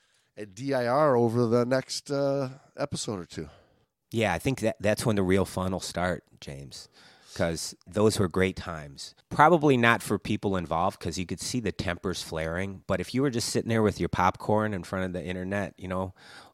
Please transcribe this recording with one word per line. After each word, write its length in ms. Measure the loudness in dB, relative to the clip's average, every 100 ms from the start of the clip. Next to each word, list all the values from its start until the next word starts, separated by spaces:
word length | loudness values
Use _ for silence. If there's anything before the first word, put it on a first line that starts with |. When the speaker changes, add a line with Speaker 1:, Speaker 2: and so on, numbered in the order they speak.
| _ _ _
Speaker 1:
and 200 | -16 -14
D 180 | -8 -2
I 140 | 0 2
R 280 | 4 6
over 300 | 6 4 4
the 220 | 4 4 4
next, 440 | 0 -2 -10 -4
uh, 380 | -2 0 0 -4 -8 _
episode 460 | -8 -6 -6 -6 -6
or 60 | -8
two. 240 | -12 -12 -16 _ _ _ _ -6
Speaker 2:
Yeah, 220 | 0 2
I 60 | 2
think 220 | -2 0
that, 160 | -2 0
that's 240 | 0 0
when 120 | 2 2
the 60 |
real 220 | 4 4
fun 280 | 2 -2 -4
will 80 | -4
start, 440 | -6 -2 -2 -4 _ -18
James, 480 | -14 -14 -14 -18 -20 _ -20 _ -14
'cause 400 | -2 -2 -2 -8 -12 -8
those 320 | 2 2 4
were 100 | 0
great 280 | 2 0 -2
times. 580 | -10 -10 -12 -14 -18 _ -6
Probably 480 | 4 6 8 6 6
not 260 | 6 4
for 160 | 2 -2
people 380 | 0 -2 0 -2
involved, 440 | 0 0 0 -2
'cause 180 | -6 -6
you 80 | -6
could 140 | -6
see 200 | -4 -2
the 120 | -4
tempers 500 | -4 -4 -4 -4 -6
flaring. 600 | -6 -6 -4 -4 -6 -8 -4
But 140 | -4
if 120 | -2
you 80 | -2
were 100 | 0
just 200 | 0 -2
sitting 180 | -2 0
there 140 | 2
with 180 | 2 2
your 80 | -2
popcorn 640 | 2 2 2 -2 0 0
in 120 | -4
front 200 | -6 -4
of 80 | -4
the 100 | -6
internet, 520 | -6 -6 -4 -4 -4 -8
you 120 | -6
know, 260 | -4 -4 -8 -20 -20 -20